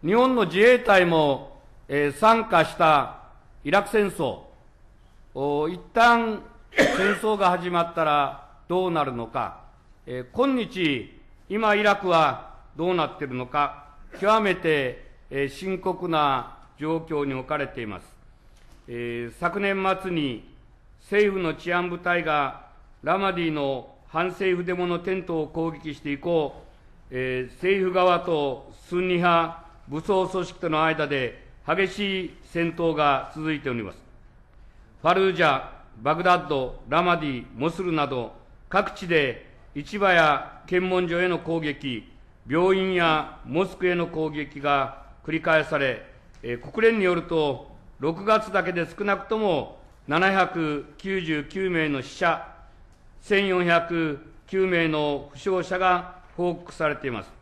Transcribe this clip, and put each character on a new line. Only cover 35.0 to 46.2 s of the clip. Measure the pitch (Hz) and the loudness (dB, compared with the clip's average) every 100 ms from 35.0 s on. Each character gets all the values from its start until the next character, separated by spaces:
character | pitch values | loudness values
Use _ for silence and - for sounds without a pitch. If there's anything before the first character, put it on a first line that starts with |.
フ | 160 | 0
ァ | 185 | 2
ル | 190 | 2
ー | 170 | 4
ジ | |
ャ、 | 165 135 - - - 110 | 2 2 -2 -16 -20 -8
バ | 117 160 | -2 0
グ | |
ダ | 180 180 | 4 2
ッ | 143 | 2
ド、 | 147 127 - - | -2 -2 -8 -2
ラ | 147 | 0
マ | 180 170 | 2 0
デ | 151 | -2
ィ、 | 127 120 113 | -6 -10 -4
モ | 147 | -4
ス | 165 | -2
ル | 185 | -2
な | 160 143 | -2 -2
ど、 | 131 110 - - - - | -2 -6 -12 -20 -20 -4
各 | 185 202 | -2 -2
地 | - 180 | -6 0
で | 165 139 113 - - - 143 | 0 0 -4 -12 -20 -16 -14
市 | 147 214 | -10 0
場 | 196 | 2
や | 175 156 143 - - - | 4 4 2 -2 -16 -2
検 | 180 185 | 0 2
問 | 185 180 | 0 0
所 | 170 | 0
へ | 180 | 0
の | 170 | -2
攻 | 170 165 | -2 -4
撃、 | 151 143 143 117 - - - - - | -4 -6 -6 -8 -10 -20 -20 -20 -2
病 | 147 180 190 | 2 4 2
院 | 190 | 2
や | 185 170 156 147 - 120 | 2 2 2 -2 -12 -6
モ | 139 190 | -2 -2
ス | - | -2
ク | 180 | 0
へ | 175 | 0
の | 170 | -2
攻 | 165 156 | -2 -4
撃 | 147 147 143 | -4 -10 -6
が | 143 143 127 - - - - | 0 0 0 -6 -20 -18 -6
繰 | |
り | 156 | -4
返 | 165 160 | 2 2
さ | 147 151 | 2 0
れ、 | 135 113 - - | 0 -2 -10 -20